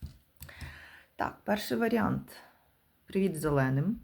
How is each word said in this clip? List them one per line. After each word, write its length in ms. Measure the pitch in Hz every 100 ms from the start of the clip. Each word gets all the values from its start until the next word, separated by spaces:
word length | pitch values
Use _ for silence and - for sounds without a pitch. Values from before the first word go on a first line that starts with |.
| - - _ - - - - - - - - -
Так, 220 | - -
перший 340 | - 208 - 226
варіант. 580 | 233 233 202 131 - - - _ _ _ _ _ -
Привіт 340 | 190 190 156
зеленим. 600 | 156 143 131 135 165 240